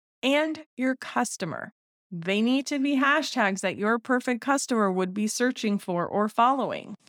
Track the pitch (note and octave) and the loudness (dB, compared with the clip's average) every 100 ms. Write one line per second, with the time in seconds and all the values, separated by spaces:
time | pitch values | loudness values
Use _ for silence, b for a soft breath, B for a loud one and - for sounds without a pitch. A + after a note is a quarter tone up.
0 | _ - B3+ C#4+ D#4+ D#4 - - B3+ C4 | _ -4 2 2 2 -4 -10 -2 -2 -2
1 | - - B3 - E3 - - - _ _ | -4 -2 -2 -4 -6 -6 -10 -16 _ _
2 | - F3 E3 G3+ A3+ C4 B3+ D4 C4+ C#4+ | -14 -8 -2 2 2 2 0 -2 0 2
3 | C#4 D4 C#4+ C4 G#3 F#3+ F#3+ C3 G#3 A#3 | 4 2 0 2 2 2 -2 -2 0 0
4 | - B3+ B3+ A#3+ B3+ C#4 - A#3 G3+ F#3 | 0 0 0 -2 0 0 0 2 2 2
5 | F#3 G3 G#3+ - B3 B3+ A3 G3+ - F3 | 0 0 -2 0 -2 0 -2 -2 -2 -2
6 | E3+ G3+ G#3 - A#3+ C4+ G3 - - G#3 | 0 0 0 4 4 4 -2 -4 -8 -16